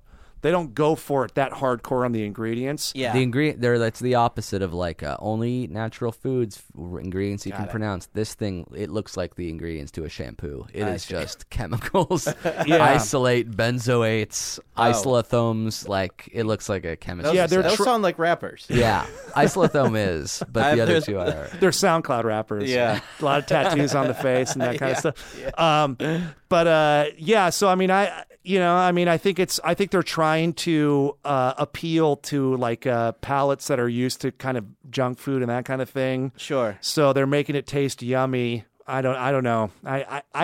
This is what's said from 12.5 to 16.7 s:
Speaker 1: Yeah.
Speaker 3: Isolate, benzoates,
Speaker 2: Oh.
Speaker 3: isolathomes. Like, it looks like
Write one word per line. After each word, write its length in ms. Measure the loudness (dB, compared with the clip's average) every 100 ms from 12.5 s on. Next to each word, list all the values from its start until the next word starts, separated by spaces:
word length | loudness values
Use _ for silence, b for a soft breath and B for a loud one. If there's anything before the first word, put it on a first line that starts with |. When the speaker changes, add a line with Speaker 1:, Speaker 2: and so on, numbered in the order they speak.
| -2 2
Speaker 1:
Yeah. 160 | 6
Speaker 3:
Isolate, 680 | 6 4 2 2 2 2 0
benzoates, 1080 | -2 -2 0 2 2 2 0 -2 -6 -8 -10 -12 0
Speaker 2:
Oh. 60 |
Speaker 3:
isolathomes. 1040 | 2 2 2 2 2 2 2 0 -2 -4 -4
Like, 400 | -2 -2 -8 -10
it 100 | -4
looks 240 | -2 -2
like 160 | -2